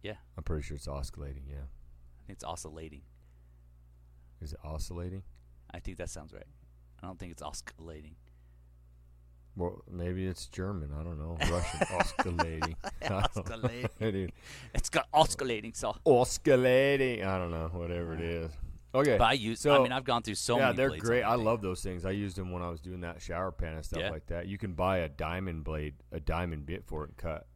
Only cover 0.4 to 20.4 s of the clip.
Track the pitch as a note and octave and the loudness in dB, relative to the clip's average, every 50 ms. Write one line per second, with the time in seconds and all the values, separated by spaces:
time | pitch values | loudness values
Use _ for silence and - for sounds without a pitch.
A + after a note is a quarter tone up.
0.4 | D#2+ - E2 D#2 D2 - D2+ C#2+ - - C#2+ C#2 C#2 - - - D2 C#2+ C#2 C#2 | -4 -2 -2 -2 -2 -4 -8 -8 -6 -6 -6 -4 -4 -6 -6 -8 -10 -10 -10 -10
1.4 | C2+ C#2 C#2+ C#2 C2+ C2 - - - - - - - - - - - - G2 - | -12 -12 -10 -10 -10 -12 -14 -16 -18 -20 -20 -20 -20 -20 -20 -20 -18 -18 -16 -12
2.4 | - D2 E2+ E2+ - D#2+ D2+ D#2+ D#2+ D#2+ D2 C#2 - - - - - - - - | -10 -10 -8 -8 -10 -12 -12 -12 -14 -14 -14 -16 -20 -20 -20 -20 -20 -20 -20 -20
3.4 | - - - - - - - - - - - - - - - - - - - - | -20 -20 -20 -20 -20 -20 -20 -20 -20 -20 -20 -20 -20 -20 -20 -20 -20 -20 -18 -14
4.4 | F2 D2 D2 - - D2+ D#2 D#2 - - F2 E2+ F2 F2+ F#2 G2 F#2+ - - - | -10 -10 -10 -10 -8 -8 -4 -4 -4 -4 -4 -6 -6 -6 -8 -10 -12 -14 -18 -20
5.4 | - - - - - - - E2+ - - F#2 E2 F2 E2+ - - D2 D#2 - G1+ | -20 -20 -20 -20 -20 -16 -14 -10 -10 -10 -8 -6 -8 -8 -8 -10 -12 -14 -16 -18
6.4 | - - - - - - - - - - - - - F2 F#2+ - G2+ F2+ E2 - | -18 -18 -20 -20 -20 -20 -20 -20 -20 -20 -20 -14 -12 -12 -12 -10 -12 -12 -12 -10
7.4 | D2 D2+ D2+ - - - - - D#2+ E2 D#2+ D2+ D2+ D#2 D#2+ - - - - - | -10 -8 -8 -10 -12 -14 -16 -14 -14 -14 -14 -14 -14 -16 -18 -20 -20 -20 -20 -20
8.4 | - - - - - - - - - - - - - - - - - - - - | -20 -20 -20 -20 -20 -20 -20 -20 -20 -20 -20 -20 -20 -20 -20 -20 -20 -20 -20 -20
9.4 | - - - - F2 F2 F#2 - - - F2+ F2+ F2 F2 F2+ F#2 F#2+ F#2 F2+ - | -20 -16 -8 -4 -4 -4 -4 -6 -14 -12 -8 -4 -4 -2 -2 -2 -2 -4 -4 -6
10.4 | - - - - F2+ F#2+ G2+ F#2 D2+ C#2+ C#2+ D2 D#2+ E2+ E2+ D2+ D2 D#2+ E2+ D#2+ | -10 -12 -8 -6 -4 -4 -4 -4 -6 -6 -6 -6 -6 -6 -6 -6 -6 -6 -4 0
11.4 | - - E2+ F2+ F2+ F2+ - - F#3+ - - F2 - - - - - F#2+ F2 E2+ | 0 2 2 2 0 -2 0 -2 -2 0 2 2 2 0 2 -2 -2 -2 0 -2
12.4 | - E2+ D#2+ D#2+ D#2 D#2+ E2+ - - G3 - - - - G2+ F#2+ G#2 A#2+ - A2 | -2 -2 -2 -4 -4 -4 -4 -6 -8 -8 -8 -4 -4 -2 0 2 0 0 0 -2
13.4 | B2+ - A#2 A2+ A2 B2 A#2 A#2+ B2 G#2+ - - G#2+ A2 G2 G2 F#2+ F2 - - | -6 -4 -6 -2 -2 -2 -2 -2 -6 -6 -4 -2 -2 -2 0 0 -2 -4 -6 -12
14.4 | - - - - - - - - - - - D#3+ B2+ - - D3 D#3 - - - | -16 -16 -16 -16 -16 -4 0 0 0 2 2 0 0 4 8 8 8 8 6 -2
15.4 | C#3 B2+ A#2 G#2+ G#2+ A#2 A2+ - - A2 G#2+ - - E3 C#3 A#2+ B2+ - - - | 0 0 0 -2 -2 -6 -8 -4 -4 -4 -4 2 8 8 10 10 8 6 2 0
16.4 | - D#3+ C3+ B2+ B2+ B2+ B2+ C3 C3+ C#3 C#3 C#3 C3+ C3 A#2+ A2+ F#2 F#2+ F#2+ F#2 | 6 8 8 8 8 8 8 8 8 8 6 4 4 2 2 0 0 2 2 2
17.4 | F2+ E2+ E2 E2 D#2+ D#2+ E2+ F2 E2+ E2+ F2 F2 E2+ E2 D#2+ D#2+ E2+ E2+ E2+ E2 | 0 0 -2 -2 -2 -2 -4 -4 -4 -2 -2 -2 -2 -4 -4 -4 -2 -2 -2 -2
18.4 | E2 D#2+ D2+ - - - - - - - - B2+ C#3+ F3+ G3+ D#3+ A#2+ A2+ C3 C#3 | -4 -6 -6 -8 -8 -8 -10 -12 -14 -2 2 4 6 6 6 6 6 6 6 4
19.4 | G#2 A2 A2+ A2 - D3 C#3+ C#3 C3 A#2+ B2+ C3 B2+ C#3 B2 A#2+ A2 A2+ G#2 - | 2 -2 -2 2 4 6 8 8 8 6 2 -2 0 2 0 0 0 -2 -4 -4